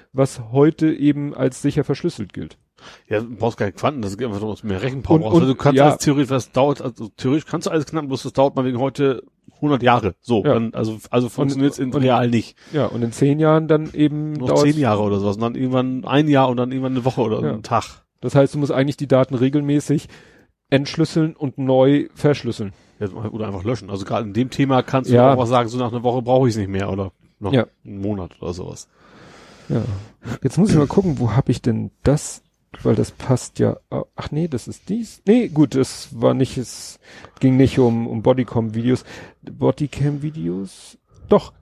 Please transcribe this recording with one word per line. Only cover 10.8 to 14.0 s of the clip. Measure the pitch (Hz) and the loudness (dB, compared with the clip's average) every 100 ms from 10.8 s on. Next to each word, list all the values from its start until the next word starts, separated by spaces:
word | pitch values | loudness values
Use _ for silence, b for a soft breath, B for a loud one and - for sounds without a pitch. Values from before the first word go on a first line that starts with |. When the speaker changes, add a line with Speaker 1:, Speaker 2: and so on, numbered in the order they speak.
| 110 107 - | -4 -6 -4
Speaker 2:
also | 123 120 | -2 -2
Speaker 1:
Und, | |
Speaker 2:
funktioniert's | - 139 135 139 - | -2 -2 0 0 -2
in | 131 | -4
Speaker 1:
und | 143 | 0
Speaker 2:
real | 127 120 120 | 2 2 2
nicht. | 117 - b b | 0 -2 b b
Speaker 1:
Ja, | 151 113 | -2 -2
und | 117 | -2
in | 117 | -6
zehn | - 139 151 | 0 0 4
Jahren | 156 160 156 | 4 2 2
dann | 156 156 | 0 0
eben | - | 0